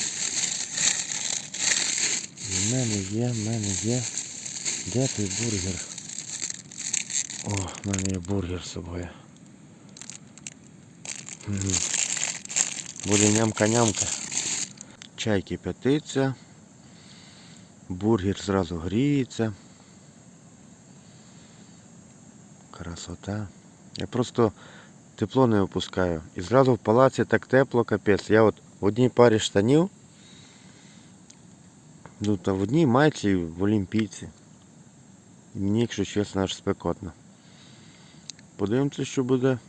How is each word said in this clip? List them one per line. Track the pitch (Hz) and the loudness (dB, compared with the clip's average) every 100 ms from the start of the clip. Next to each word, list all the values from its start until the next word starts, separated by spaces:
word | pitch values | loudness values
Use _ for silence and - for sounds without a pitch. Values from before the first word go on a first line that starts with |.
| - - - - - - - - - - - - - - - - - - - - - - - - 101 | -6 -4 -6 -4 -4 -4 -6 -2 -2 -2 -4 -6 -6 -8 -8 -4 -2 -2 -2 -2 -2 -4 -6 -10 -6
І | |
в | 92 101 | -2 -2
мене | 127 120 104 | 0 0 -2
є, | 95 107 123 | -2 -2 -2
в | 117 107 | -2 -4
мене | 113 104 95 | -4 -4 -2
є. | 104 123 113 - - - - - - - 92 | -2 -2 -4 -8 -8 -10 -12 -8 -6 -6 -4
Де | 113 131 | -2 -2
той | - 101 95 | -2 -4 -4
бургер? | 117 104 87 90 - - - - - - - - - - - - - - - - | -4 -4 -4 -6 -10 -14 -14 -14 -12 -10 -10 -10 -14 -12 -8 -6 -6 -6 -6 -8
О, | - | -6
в | 101 87 - 104 | -6 -6 -8 -4
мене | 98 95 | -4 -2
є | 95 | -4
бургер | 87 101 87 90 | -4 -4 -4 -8
з | - | -10
собою. | 87 87 87 87 - - - - - - - - - - - - - - - - - - - - - - - - | -12 -10 -10 -10 -14 -20 -20 -20 -20 -20 -20 -20 -20 -18 -18 -20 -18 -18 -18 -20 -20 -20 -16 -14 -12 -14 -12 -8
Мгм. | 98 95 90 - - - - - - - - - - - - 92 | -4 -2 0 0 -2 -2 -4 -6 -8 -6 -4 -4 -6 -12 -8 0
Буде | 101 104 | 4 6
нямка-нямка. | 107 110 107 107 117 113 92 104 - - - - - - - - - - - | 4 2 2 2 4 2 0 -4 -6 -6 -6 -4 -6 -8 -12 -20 -20 -16 -6
Чай | 113 101 | 0 0
кипятиться. | - 87 92 - 123 147 - 135 135 127 - - - - - - - - - - - - - - - | -2 -6 -6 -2 0 0 0 0 0 -2 -12 -20 -20 -20 -20 -20 -20 -20 -20 -20 -20 -20 -20 -18 -12
Бургер | 92 104 113 95 95 | -2 2 2 2 -2
зразу | 101 98 87 87 | 0 2 0 -4
гріється. | 85 101 143 143 120 - 113 101 - - - - - - - - - - - - - - - - - - - - - - - - - - - - - - - | -2 0 2 0 -2 -2 -4 -4 -16 -20 -20 -20 -20 -20 -20 -20 -20 -20 -20 -20 -20 -20 -20 -20 -20 -20 -20 -20 -20 -20 -20 -20 -20 -20 -20 -20 -20 -20 -18
Красота. | - 85 85 - 87 - 104 104 - - - - - | -14 -12 -12 -12 -10 -8 -6 -8 -14 -20 -20 -14 -8
Я | 92 | -4
просто | 120 123 - 113 - - - - - - - | -2 0 4 2 2 -14 -20 -20 -20 -18 -6
тепло | 107 131 127 | 0 4 4
не | 104 | 4
опускаю. | 95 90 - - 90 80 80 - | 2 -2 -4 0 0 0 -6 -10
І | |
зразу | 90 123 131 | 2 6 6
в | 113 | 4
палаці | - 117 131 - | 4 6 6 4
так | 110 110 - | 2 0 4
тепло, | 131 139 123 | 4 4 2
капець. | 113 104 - 95 - | 2 0 2 2 4
Я | 107 | 6
от... | 110 - - - | 6 4 -6 -2
в | |
одній | 98 107 123 | 0 2 4
парі | - 120 110 | 8 8 6
штанів, | - 101 107 147 185 - - - - - - - - - - - - - - - - - - - - - - - | 2 2 4 4 4 -4 -20 -20 -20 -20 -20 -20 -20 -20 -20 -20 -20 -20 -20 -20 -20 -20 -20 -20 -20 -20 -20 -4
ну, | 104 101 | 0 0
та | - | 0
в | 95 | 0
одній | 101 147 151 | 2 4 6
майці, | 123 151 - 101 | 6 4 4 2
в | 92 82 85 | 2 0 0
олімпійці. | 101 107 92 107 104 - 80 - - - - - - - - - - - - | 2 2 2 -2 -2 -6 -16 -18 -20 -20 -20 -20 -20 -20 -20 -20 -20 -20 -14
І | 107 | -4
мені, | 98 107 | 0 2
якщо | 117 - | 0 -2
чесно, | 95 101 101 98 | -2 -2 -2 0
аж | 92 - | -2 -2
спекотно. | - 95 87 82 92 - - - - - - - - - - - - - - - | -4 -2 -2 -4 -8 -14 -20 -20 -20 -20 -20 -20 -20 -20 -20 -20 -20 -20 -16 -4
Подивимося, | 98 123 143 - | 0 2 0 -2
що | 135 - | -4 -2
буде | 127 131 131 123 | 2 2 2 0